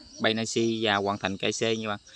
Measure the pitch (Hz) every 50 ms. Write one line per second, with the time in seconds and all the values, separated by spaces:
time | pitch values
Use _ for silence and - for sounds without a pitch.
0 | - - - - - 113 110 113 110 - - 120 117 117 113 110 110 107 101 101
1 | 98 98 101 104 - 95 98 95 - 107 107 - 113 117 113 110 110 107 104 101
2 | - - -